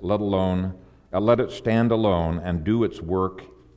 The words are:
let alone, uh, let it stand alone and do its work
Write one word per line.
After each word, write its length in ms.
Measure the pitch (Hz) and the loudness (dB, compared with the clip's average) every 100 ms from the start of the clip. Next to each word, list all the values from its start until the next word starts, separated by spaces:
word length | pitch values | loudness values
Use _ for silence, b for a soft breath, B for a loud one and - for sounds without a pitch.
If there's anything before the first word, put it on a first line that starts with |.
let 220 | 90 101 | -4 -2
alone, 500 | 101 95 92 90 92 - b b b | 0 0 0 0 -4 -8 b b b
uh, 80 | 95 | 0
let 180 | 107 120 | 2 2
it 120 | 120 | 0
stand 420 | - 113 113 117 | -4 0 2 2
alone 480 | 113 104 87 82 82 | 2 2 2 0 -2
and 220 | 87 87 | -2 -2
do 180 | 85 117 | 0 0
its 200 | 104 - | 0 -4
work 400 | 82 92 92 - - - - | -4 -2 -2 -4 -18 -20 -16